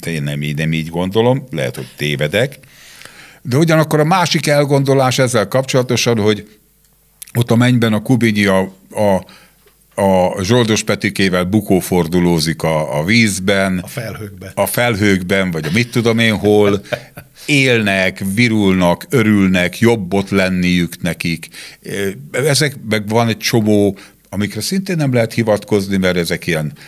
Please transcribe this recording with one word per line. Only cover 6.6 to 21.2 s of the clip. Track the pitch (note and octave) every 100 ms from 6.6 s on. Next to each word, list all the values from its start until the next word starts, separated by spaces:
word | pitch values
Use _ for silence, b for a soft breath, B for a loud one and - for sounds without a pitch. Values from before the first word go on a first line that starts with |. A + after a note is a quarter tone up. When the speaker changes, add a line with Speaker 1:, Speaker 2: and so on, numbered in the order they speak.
| _ _ _ _ _ _ -
Speaker 1:
ott | - A#2
a | A#2
mennyben | B2 B2 A2+
a | G#2+
Kubinyi | G#2+ B2+ A#2 G#2 G2+
a, | F#2+ F#2+ - _
a, | G#2 G#2 F#2+ B B B B B _ _ -
a | G2 F#2+ F2+ G2
Zsoldos | F#2 B2 A2 G#2+
Petikével | - G2+ G#2 - G2 F2+
bukófordulózik | F2+ G#2+ G2+ F#2+ - F2+ D#2+ F2 F2 E2+ D#2 D#2
a, | D#2+ D#2 D2 C#2+
a |
vízben. | E2 A#2 A2 F#2+ F#2+ G2 G2 F#2
Speaker 2:
A | -
felhőkben. | - A2+ F#2+ G2+ F#2+ F#2+ G2
Speaker 1:
A | G2+
felhőkben, | - A#2+ G2+ G#2 F#2+ F2+ G2 F#2
vagy | D#2+ D2+
a |
mit | G2+ A#2+
tudom | B2 A2+ A2+
én | A2+ G2+
hol. | G#2 G#2 G2+ G2+ B B B - - - -
Élnek, | C#3+ C3 A#2 G#2 F#2+ F#2+ F#2+ G2 G2
virulnak, | A#2+ A2 G2 F#2 F2+ F2 -
örülnek, | C3+ G#2+ G#2 F#2+ F#2 F2+ -
jobb | A#2 A#2 F2
ott | G2 G2
lenniük | G2 F#2 F#2 F2+ F2+ E2+ -
nekik. | F2 E2